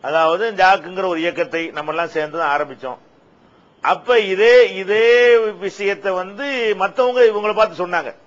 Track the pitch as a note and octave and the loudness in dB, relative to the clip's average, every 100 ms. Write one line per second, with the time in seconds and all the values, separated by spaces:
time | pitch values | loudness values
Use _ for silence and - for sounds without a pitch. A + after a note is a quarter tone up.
0 | B2+ D#3+ D#3+ F3 A3+ G3 F#3 G3 F3 F#3 | -2 0 2 0 -4 2 2 2 -2 -6
1 | F#3 E3 E3+ E3+ E3 E3 E3 D3+ D3+ D#3 | -4 -2 -4 -4 -6 -6 -8 -10 -8 -6
2 | E3+ D#3+ D3+ D#3 D#3 C#3+ D3 B2 C3 A#2+ | -4 -4 -6 -4 -2 -2 -4 -8 -12 -14
3 | _ _ _ _ _ _ _ _ - F#3 | _ _ _ _ _ _ _ _ -2 -2
4 | - A#3+ G3+ F#3+ A3 B3 A3+ F#3+ F#3+ G#3 | 2 2 2 2 6 6 6 0 -2 0
5 | A#3 A#3+ A#3+ A#3 A3 F#3+ F#3+ - G3+ G3+ | 4 4 6 4 2 -4 -8 -4 -4 -4
6 | G3+ F#3 F#3 G3+ C#4 C4+ A3 G3 F#3+ G3 | -4 -4 -6 -10 -8 -4 -2 -2 -2 0
7 | B3+ B3 A#3 G#3 G#3 G#3+ G#3+ D#3+ F3 F3 | 0 4 2 2 -4 0 -2 -2 -6 -4
8 | C3+ - | -6 -14